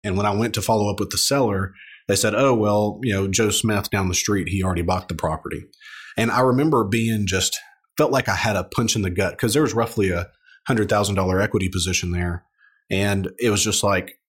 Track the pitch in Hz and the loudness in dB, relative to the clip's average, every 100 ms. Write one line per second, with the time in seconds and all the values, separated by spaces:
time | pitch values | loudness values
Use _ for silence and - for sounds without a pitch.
0 | 104 95 104 101 113 107 101 110 104 101 | -2 0 0 0 -2 -2 0 0 0 -2
1 | 104 - - 139 120 98 95 - - - | -4 -2 0 2 0 0 -4 -10 -20 -18
2 | - 101 110 104 135 117 104 104 104 104 | -2 0 2 2 2 4 4 2 2 -2
3 | 127 98 98 95 107 - 110 104 - 101 | -2 0 0 2 2 2 0 0 0 -2
4 | 95 87 - 101 80 95 92 87 85 90 | 0 0 0 0 0 -2 0 0 0 -2
5 | - 82 80 78 - - - _ - - | -4 -4 -2 -4 -6 -10 -12 _ -20 -20
6 | - - 117 110 131 127 151 139 101 113 | -10 -2 0 2 4 4 4 2 2 0
7 | 113 110 98 95 87 - - _ _ - | 0 0 0 0 -2 -4 -12 _ _ 0
8 | 151 131 120 92 113 98 90 - 113 110 | 2 2 0 0 0 -2 -2 -2 0 0
9 | 95 90 95 - 120 123 151 113 113 - | -2 0 -2 0 0 2 2 0 -2 0
10 | 95 87 90 _ _ _ - 120 98 104 | 0 0 -6 _ _ _ -2 0 2 2
11 | 101 98 92 92 104 101 92 90 87 90 | 2 0 2 2 0 0 -2 -2 -2 -2
12 | 87 87 87 87 _ _ _ _ _ 95 | -2 -4 -4 -6 _ _ _ _ _ -2
13 | 101 98 92 - 120 101 107 101 101 95 | 0 0 -4 -2 0 0 0 0 2 0
14 | 90 - | -2 -16